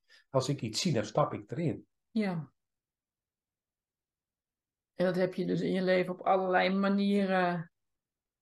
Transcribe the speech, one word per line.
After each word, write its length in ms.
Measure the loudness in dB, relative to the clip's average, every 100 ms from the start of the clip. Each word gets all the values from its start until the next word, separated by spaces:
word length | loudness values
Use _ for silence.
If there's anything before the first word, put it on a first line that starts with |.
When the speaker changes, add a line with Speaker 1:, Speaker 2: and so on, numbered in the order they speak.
| _ -20 _
Speaker 1:
Als 200 | -2 0
ik 120 | -4
iets 200 | -4 -4
zie, 120 | 0
dan 120 | 0 0
stap 280 | -2 -2
ik 180 | -4 -10
erin. 360 | -6 -4 -4 -10 _ _
Speaker 2:
Ja. 420 | -4 -2 -4 -8 _ _ _ _ _ _ _ _ _ _ _ _ _ _ _ _ _ _ _ _ _ _ _ _
En 120 | -2 0
dat 100 | 2
heb 180 | -2
je 120 | -2 -2
dus 160 | -2
in 100 | 0
je 100 | 0
leven 320 | 2 2 0
op 80 | -2
allerlei 540 | 2 2 4 2 2 2
manieren, 960 | 2 2 2 2 2 2 0 -2 -6 _ _ _ _ _ _ _